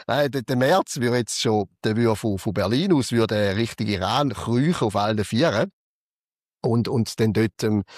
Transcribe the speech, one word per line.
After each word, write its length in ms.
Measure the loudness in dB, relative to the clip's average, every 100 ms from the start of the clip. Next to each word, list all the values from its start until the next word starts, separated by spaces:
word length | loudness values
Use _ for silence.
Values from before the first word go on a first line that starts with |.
| -2
Nein, 260 | 0 0
der, 100 | -2
der 120 | -2 2
Merz 420 | 4 2 0 -2
würde 200 | 0 0
jetzt 220 | -2 -2
schon, 280 | 0 0 -2 _
der 120 | -2 2
würde 200 | 2 2
von, 220 | -2 -4
von 160 | -4
Berlin 400 | -2 0 0 2
aus, 180 | 2 2
würde 440 | 0 2 2 0 0
Richtung 320 | -4 -4 -4
Iran 440 | -2 0 0 0
kriechen 540 | -4 -2 0 0 0 0
auf 100 | 0
allen 300 | 0 -2 -2
Vieren. 460 | 0 2 0 -2 -6 _ _ _ _ _ _ _ _
Und, 260 | -2 0 0
und 320 | -2 -2 0
dann 140 | 0
dort, 300 | 2 0 -2
ähm, 200 | -2 -2 -2